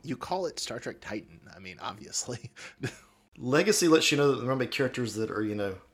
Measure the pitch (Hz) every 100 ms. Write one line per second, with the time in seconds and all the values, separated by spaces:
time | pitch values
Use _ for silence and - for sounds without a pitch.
0 | 147 127 - 185 170 - - 113 123 -
1 | - 107 85 82 - - 95 90 110 104
2 | - - - 123 - - - - 131 -
3 | - _ _ - 123 147 196 208 170 156
4 | 156 147 143 123 120 131 127 - 127 127
5 | 117 101 110 104 107 104 101 95 -